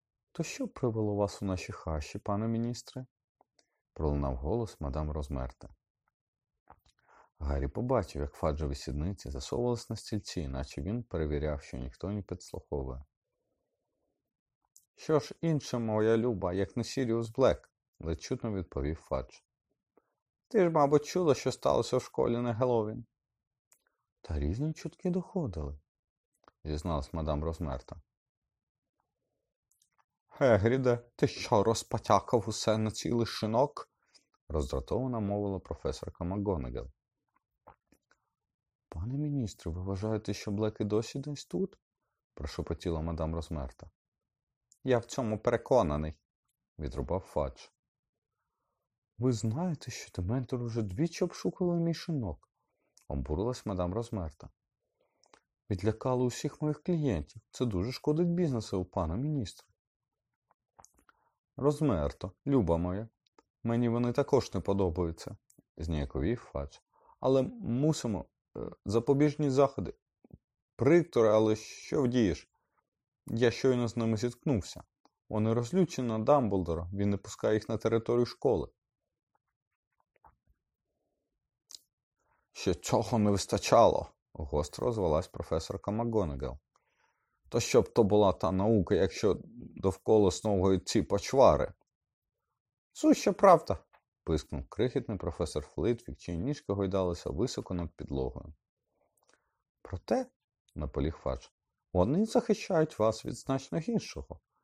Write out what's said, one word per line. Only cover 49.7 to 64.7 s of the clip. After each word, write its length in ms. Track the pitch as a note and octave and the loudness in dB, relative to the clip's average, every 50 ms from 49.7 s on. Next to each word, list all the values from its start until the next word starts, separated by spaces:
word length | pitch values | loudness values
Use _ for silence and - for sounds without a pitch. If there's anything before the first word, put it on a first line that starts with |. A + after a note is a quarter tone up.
| D#3 - - B2 | -4 -6 -8 -12
що 300 | - - - - - - | -12 -12 -14 -10 -8 -6
Дементор 400 | F2+ F#2+ A#2+ C3+ B2 - C3 A#2+ | -4 -2 -2 -2 -2 -4 -6 -6
уже 200 | A#2+ A#2 A2 A#2 | -4 -4 -4 -4
двічі 420 | A2 G2 F#2 G#2+ E3 F3 - - F#3 | -4 -4 -2 -2 -2 -2 -2 -4 -4
обшукували 560 | F3 - - - F3+ - - F#3 F3 E3+ E3+ | -4 -4 -6 -6 -6 -4 -2 -2 0 0 0
мій 140 | E3 E3+ D#3+ | 0 0 -2
шинок?" 560 | - - - D#3+ C#3 A2+ F2 D2+ - _ _ _ _ _ _ _ _ _ _ _ _ _ | -4 -4 -4 -4 -2 -4 -4 -6 -10 _ _ _ _ _ _ _ _ _ _ _ _ _
обурилась 580 | - C#2+ C#2 C2 - D2+ E2 G#2 B2 B2+ - - | -6 -6 -4 -2 -2 -2 -2 -2 -2 -4 -6 -6
мадам 280 | G#2+ G2 F2+ F2 F2 F#2+ | -6 -2 -2 -2 -2 -2
Розмерта. 560 | A2+ A#2 - - G2 E2+ D#2 - _ - - - _ _ _ _ _ _ _ _ _ _ _ _ _ _ _ - _ _ _ _ _ _ - | -4 -6 -6 -6 -8 -8 -8 -10 _ -20 -20 -20 _ _ _ _ _ _ _ _ _ _ _ _ _ _ _ -20 _ _ _ _ _ _ -4
"Відлякали 540 | G#2 F2 F#2 A2 A2 - - C3 B2+ B2 B2+ | -4 0 0 0 0 0 -2 0 0 2 0
усіх 380 | B2 - - - C#3+ - - | 0 -2 -2 -6 -6 -4 -2
моїх 220 | D3+ D3+ D3 - - | -2 -2 -2 -4 -2
клієнтів. 580 | - F3 D#3+ D3 C3+ G2 D#2 C#2+ - - - - _ | -2 -2 0 0 0 0 0 -2 -6 -12 -20 -20 _
Це 140 | - - B2+ | -6 -4 -2
дуже 260 | B2 G2 F2 F#2+ B2 | 0 0 0 0 -2
шкодить 360 | C3 - - D3+ D3+ D#3+ F3+ | -4 -4 -2 -2 0 2 0
бізнесу 520 | E3+ E3+ F3 F3+ D3+ B2+ A2+ G2+ - - F#2+ | 0 0 0 0 0 0 -2 -4 -2 -4 -4
у 60 | F2+ | -4
пана 300 | - - G2 E2+ D#2 F2 | -2 -2 -4 -2 -2 -2
міністра". 520 | A2 C#3 D#3 D3+ C#3 G#2 - - - _ _ _ _ _ _ _ _ _ _ _ _ _ _ _ _ _ _ _ _ _ _ _ - - _ _ _ _ _ _ _ _ _ _ _ _ _ _ | -4 -4 -2 -4 -4 -4 -6 -10 -16 _ _ _ _ _ _ _ _ _ _ _ _ _ _ _ _ _ _ _ _ _ _ _ -20 -20 _ _ _ _ _ _ _ _ _ _ _ _ _ _
"Розмерто, 720 | - B2+ D3 D3 C#3+ D#3+ C#3 G#2 D#2 D2 C#2 - - - F#2+ - _ _ | 0 0 0 2 2 2 2 2 2 0 -2 -4 -6 -10 -12 -12 _ _
люба 300 | C#3 C#3 C3 F#2+ D#2+ E2+ | 0 2 2 4 2 2
моя, 300 | E2 F2 F2+ F#2 G2+ A2+ A2+ _ _ _ _ _ - _ _ _ _ - | 0 0 -2 -4 -6 -8 -10 _ _ _ _ _ -20 _ _ _ _ -4
мені 260 | A#2 A#2 A#2 B2 A#2 | -2 0 2 2 2
вони 220 | A2+ A#2+ B2 B2 | 2 0 0 0
також 420 | A#2 - C3+ - C#3+ B2 - - - | 0 0 2 4 4 2 2 0 -4
не 60 | F#2+ | -4
подобаються", 800 | - - | -2 0